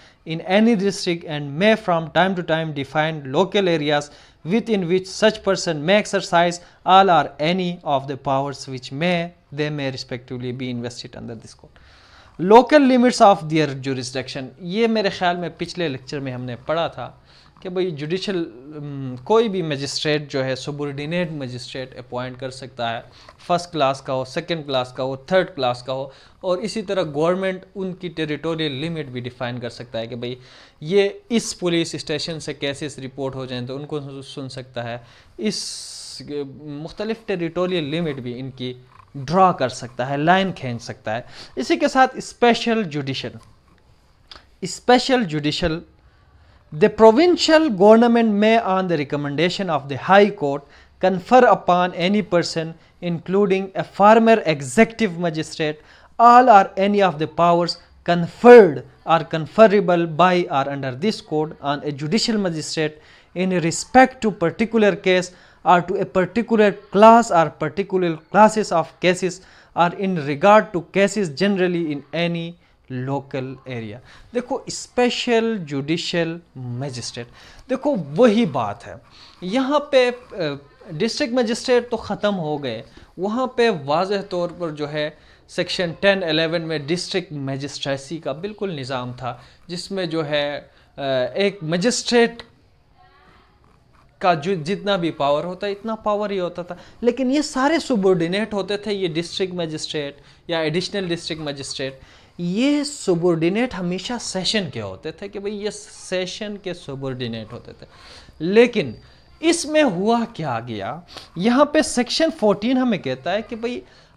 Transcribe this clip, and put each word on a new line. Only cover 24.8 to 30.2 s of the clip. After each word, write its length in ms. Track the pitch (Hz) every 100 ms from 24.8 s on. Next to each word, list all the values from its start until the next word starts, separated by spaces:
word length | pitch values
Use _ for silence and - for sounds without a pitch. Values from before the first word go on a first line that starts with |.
| 127 -
का 60 |
हो, 240 | 131 131 -
थर्ड 160 | 185 180
क्लास 340 | - 127 123
का 100 | -
हो, 200 | 131 135 - - _
और 140 | 185 180
इसी 240 | 208 226
तरह 200 | 190 190
गवर्नमेंट 640 | 165 143 165 185 190 185 - 202
उनकी 320 | 190 185 175
टेरिटोरियल 640 | 160 151 147 160 165 156
लिमिट 360 | 131 165 160 139
भी 120 | 123
डिफाइन 380 | 120 - 123 123
कर 100 | 117
सकता 300 | - 120 113
है 80 | 117
कि 80 |
भाई 240 | 120